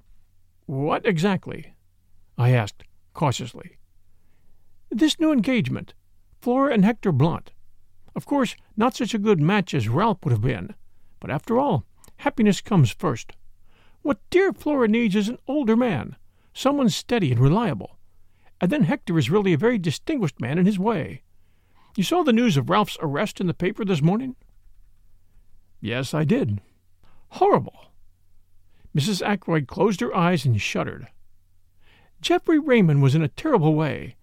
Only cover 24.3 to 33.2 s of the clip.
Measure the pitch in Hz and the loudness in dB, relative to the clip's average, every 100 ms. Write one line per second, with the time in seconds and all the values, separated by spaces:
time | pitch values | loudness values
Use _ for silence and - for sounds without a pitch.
24.3 | 254 - - - - - - - - - | -12 -20 -20 -20 -20 -20 -20 -20 -20 -20
25.3 | - - - - - 104 120 135 151 151 | -20 -20 -20 -20 -14 -8 -6 -4 -2 0
26.3 | 240 160 101 - _ _ _ - - - | 0 0 -4 -8 _ _ _ -20 -20 -12
27.3 | - 403 240 - - - - - _ _ | 0 2 2 0 -14 -20 -20 -20 _ _
28.3 | - - - - - - 151 151 185 - | -20 -20 -20 -20 -20 -8 -4 -2 -2 -2
29.3 | 202 - 160 135 - 196 180 240 208 170 | -4 -2 -2 -2 0 0 0 -2 0 2
30.3 | 180 135 107 - 185 - - - - - | 2 0 0 -2 -4 -6 -8 -16 -20 -20
31.3 | - _ _ _ _ - - _ - - | -20 _ _ _ _ -20 -20 _ -10 -2
32.3 | 359 - 320 302 240 175 143 135 151 | -2 2 0 4 4 4 4 4 2